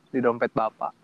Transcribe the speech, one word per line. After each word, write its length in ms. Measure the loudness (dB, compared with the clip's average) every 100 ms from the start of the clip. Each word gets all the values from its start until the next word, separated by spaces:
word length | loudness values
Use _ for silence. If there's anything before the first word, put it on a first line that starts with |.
| _
di 120 | 0
dompet 320 | 2 2 0
bapak. 400 | 0 -2 -2 -8 -8